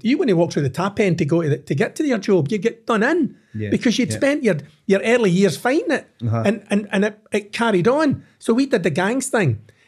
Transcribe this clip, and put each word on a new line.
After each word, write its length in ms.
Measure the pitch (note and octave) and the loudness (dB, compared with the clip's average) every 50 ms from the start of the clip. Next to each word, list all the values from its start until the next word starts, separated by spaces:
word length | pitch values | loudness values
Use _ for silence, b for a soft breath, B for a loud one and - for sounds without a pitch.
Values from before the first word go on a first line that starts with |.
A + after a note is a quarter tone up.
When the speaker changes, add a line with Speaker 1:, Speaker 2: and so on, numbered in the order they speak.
Speaker 1:
you 160 | - A3 C#4+ F4 | 0 0 0 2
wouldn't 180 | F4+ A#3 F3+ | 2 2 2
walk 140 | E3 F3 E3+ | 2 2 0
through 100 | - E3+ | 0 -2
the 80 | C#3+ C3 | -2 -2
tap 280 | - E3+ F#3 G3+ G3+ - | -2 -2 -4 -4 0 0
end 200 | G#3 F#3 D#3 F3 | 0 0 2 0
to 60 | E3 | 0
go 160 | C3+ E3 E3+ | 0 0 0
to 100 | E3 C#3+ | 0 0
the, 80 | D3+ - | -4 -4
to 160 | - - D3+ | -4 -6 -2
get 200 | C#3 A3+ - - | -2 -2 -4 -2
to 80 | - D#4 | -4 -2
your 140 | C#4 A#3+ G3+ | -2 -2 -2
job. 320 | - - G3 F3 C#3 C3+ | 0 2 2 2 2 0
You'd 120 | G#3+ G3+ | -4 -2
get 220 | G3+ A3+ - - - | -2 -4 -4 -6 -4
done 200 | - A#3 G3+ A3 | -2 0 0 2
in 320 | C#4 E4+ F4 C4+ - - b b b b | 0 2 0 0 -2 -4 b b b b
Speaker 2:
Yeah, 160 | G#2+ G#2+ G2+ | -8 -4 -2
Speaker 1:
because 260 | - - - B3 G3 | -2 0 0 0 0
you'd 140 | - A#3+ - | 0 -2 -2
Speaker 2:
yeah. 60 | G#2+ | -2
Speaker 1:
spent 260 | A2 C#4+ C4+ D4 D4+ | -2 0 0 0 0
your, 140 | C4 G#3 F3 C#3+ - B B B B | 0 0 -2 -2 -6 B B B B
your 140 | - F#3+ G3+ | 0 0 0
early 280 | - A3 A#3+ - A3 F#3+ | 2 2 2 4 4 2
years 260 | E3+ F#3+ G3+ F#3 - | 4 4 2 2 2
fighting 360 | - - A#3+ C#4 F4 B4 E4+ | 0 -2 0 0 0 0 0
it, 160 | C4+ - - _ _ - A#2 | -2 -4 -4 _ _ -6 -4
Speaker 2:
Uh-huh. 160 | A2+ A2+ A#2 A2 | -2 -2 0 0
Speaker 1:
and, 220 | G3+ A3+ G#3 - - | 0 -2 -2 -4 -2
and, 200 | G#3 G#3 G#3 - | -2 -2 -2 -2
and 140 | - G3 G#3 | -2 0 0
it, 140 | A3 G#3+ _ _ - | -2 -4 _ _ -6
it 220 | - G#3 G3+ - | -6 -6 -6 -6
carried 340 | - - A#3 A3+ G3+ F3 E3+ | -6 -2 -2 0 2 2 2
on. 380 | A#3 C4 D4+ D#4+ C#4+ - B B B B B | 2 2 2 2 0 0 B B B B B
So 140 | - - A3+ | -2 0 0
we 120 | B3+ C#4 | 0 2
did 160 | C#4 C#4+ G3 | 0 0 0
the 80 | E3 F#3 | 0 0
gangs 380 | C3+ F#3 F#3 G3+ B3 C4+ C4 - | 0 0 0 0 0 -2 -4 -2
thing, 340 | - A3+ F#3 C3 G#2+ - b b b b b | 0 0 2 2 0 -2 b b b b b